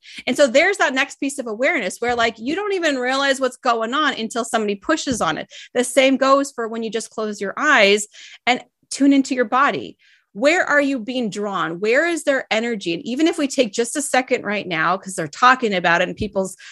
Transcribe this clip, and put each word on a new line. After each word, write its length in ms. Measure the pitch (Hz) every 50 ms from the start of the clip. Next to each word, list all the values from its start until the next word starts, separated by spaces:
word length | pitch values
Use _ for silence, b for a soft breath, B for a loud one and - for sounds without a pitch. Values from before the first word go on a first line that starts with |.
| B B B B B
And 80 | - 247
so 120 | - 294
there's 300 | 262 220 277 330 381 403
that 180 | - 359 302 262
next 200 | 262 277 277 - -
piece 180 | 302 277 - -
of 60 | 240
awareness 540 | 240 208 220 262 311 359 294 202 185 - -
where, 140 | 233 240 240
like, 200 | 233 226 233 220 214
you 160 | 220 262 320
don't 180 | 381 415 415 392
even 240 | 370 339 311 277
realize 420 | 254 247 254 262 269 277 277 262 269
what's 180 | 262 247 -
going 360 | - - 247 233 226 220 226 247
on 200 | 302 311 277 -
until 280 | - 220 214 - 240 233
somebody 300 | - - 226 214 208 208
pushes 460 | 196 - - 320 311 - 285 247 -
on 160 | 196 160 156
it. 140 | - - B B B B B -
The 80 | 247 247
same 340 | - - 277 262 269 269
goes 340 | 247 269 269 269 277 277 277
for 160 | - - 226
when 140 | 220 226 226 226
you 60 | 220
just 220 | 202 226 220 -
close 280 | _ 233 220 214 208 202
your 140 | 202 196 -
eyes 500 | - 262 302 285 240 208 196 202 214 208 B B B B B B B _
and 160 | 233 254 - - _ _ _ _ -
tune 240 | - - 269 285 277
into 200 | 277 269 - 269
your 100 | 254 247
body. 520 | 208 240 254 285 269 202 135 104 80 - b b b b b b _ -
Where 300 | 196 240 294 330 370 -
are 160 | - 285 285
you 180 | 294 269 277
being 320 | 254 208 233 247 254 240 208
drawn? 520 | - 208 208 208 196 180 156 160 165 175
Where 260 | 208 214 240 277 330
is 160 | 349 339 302 -
there 240 | 294 277 262 - -
energy? 440 | 208 220 233 240 233 202 - 175 165
And 120 | 170 -
even 220 | - 240 269 320
if 100 | 339 349
we 120 | 330 294 269
take 240 | - - 254 202 -
just 240 | - 233 - -
a 40 | 302
second 420 | 277 - - 254 254 - 254 233 -
right 200 | 202 208 202 -
now, 300 | 180 175 160 160 170 180
'cause 180 | 196 - 190 185
they're 120 | - 165
talking 460 | 151 - - 247 247 254 254 247 214 196
about 260 | 180 175 175 170 175
it 80 | 180
and 80 | 180 180
people's 400 | - 220 202 202 196 190 185 - B B B